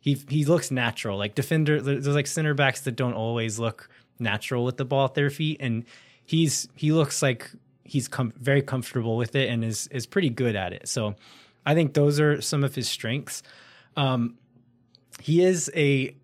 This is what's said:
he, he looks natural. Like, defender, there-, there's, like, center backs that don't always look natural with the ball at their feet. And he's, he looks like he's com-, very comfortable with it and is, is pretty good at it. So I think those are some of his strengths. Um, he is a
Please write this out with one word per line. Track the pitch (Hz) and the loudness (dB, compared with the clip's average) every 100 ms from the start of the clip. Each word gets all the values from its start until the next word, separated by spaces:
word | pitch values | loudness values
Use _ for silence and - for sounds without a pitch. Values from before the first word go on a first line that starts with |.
he, | - 139 - | 0 -2 0
he | 147 | 0
looks | 143 170 - | 2 2 2
natural. | 127 120 107 113 98 | -2 -2 -2 -4 -2
Like, | 104 | -2
defender, | 104 131 160 151 151 | -2 0 2 2 2
there-, | 135 139 | 0 -2
there's, | 139 143 | 0 0
like, | 139 | 0
center | - 156 | -2 -2
backs | 143 139 - | 2 2 2
that | - 117 | -6 -2
don't | 123 | -2
always | 110 113 117 113 107 | -2 -2 0 -2 -2
look | 117 - - _ _ _ | -4 -4 -18 _ _ _
natural | 117 107 - 127 | -4 -4 -2 -2
with | 123 123 | -2 -2
the | 127 | -2
ball | 139 | 2
at | 135 | 2
their | 135 143 | 2 0
feet. | 143 156 156 | 0 -4 -2
And | 131 113 120 - - _ | -4 -4 -6 -18 -20 _
he's, | _ 160 160 - - | _ 2 4 2 -6
he | - 151 | -2 2
looks | 160 143 - | 4 2 2
like | 143 120 - - _ _ | 0 0 -8 -20 _ _
he's | - 143 120 | -4 -4 -4
com-, | - 123 - | -4 -4 -4
very | 127 139 | 2 2
comfortable | 143 131 120 127 113 113 | 2 -6 -4 -4 -2 -2
with | 117 | -2
it | 139 131 | -2 -2
and | 120 | -2
is, | 113 107 - | -2 -6 -8
is | 135 117 | -10 -4
pretty | - 165 | -2 0
good | 117 123 104 | 0 -2 0
at | 92 | -4
it. | 90 - | -8 -8
So | - 107 104 - - - _ - | -4 -4 -6 -16 -20 -20 _ 0
I | |
think | 156 156 | 2 2
those | 147 143 147 | 4 2 4
are | 151 147 | 2 2
some | - 147 | 0 0
of | 139 | 0
his | 135 117 | -2 -6
strengths. | - 113 135 139 - - - - - _ - | -6 -4 -6 -6 -14 -16 -20 -20 -20 _ -2
Um, | 135 127 117 - _ _ _ _ _ _ _ - | 0 2 -2 -6 _ _ _ _ _ _ _ -14
he | - 165 | 0 4
is | 185 180 151 165 | 4 2 -2 0
a | 147 135 135 - | 2 2 0 -8